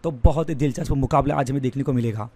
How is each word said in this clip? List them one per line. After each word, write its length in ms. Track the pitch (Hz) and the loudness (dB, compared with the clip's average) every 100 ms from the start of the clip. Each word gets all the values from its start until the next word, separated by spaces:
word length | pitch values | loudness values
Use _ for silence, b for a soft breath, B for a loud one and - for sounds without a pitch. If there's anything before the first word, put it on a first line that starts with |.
तो 60 | 165 | -8
बहुत 380 | 127 165 151 160 | 4 4 4 0
ही 60 | |
दिलचस्प 380 | 135 143 120 151 | -2 -2 -2 -2
मुकाबला 420 | 143 131 147 139 | 0 2 2 2
आज 160 | 143 127 | 0 -2
हमें 120 | 139 | -2
देखने 200 | 127 135 | -2 -2
को 100 | 139 | -2
मिलेगा। 380 | 127 117 107 107 | 0 -2 -4 -10